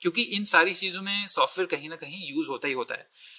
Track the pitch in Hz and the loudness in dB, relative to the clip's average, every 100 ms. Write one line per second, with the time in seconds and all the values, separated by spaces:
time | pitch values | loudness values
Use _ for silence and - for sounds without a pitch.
0 | 180 170 233 202 208 180 175 185 190 185 | -4 0 -2 0 6 6 6 2 -2 -4
1 | 190 202 202 - 131 - 175 147 151 160 | -4 -2 2 4 2 2 -2 -2 -6 -12
2 | 143 175 147 139 147 127 143 131 117 - | -12 -10 -6 -4 -2 -2 -2 -2 -4 -8
3 | - - - | -10 -20 -20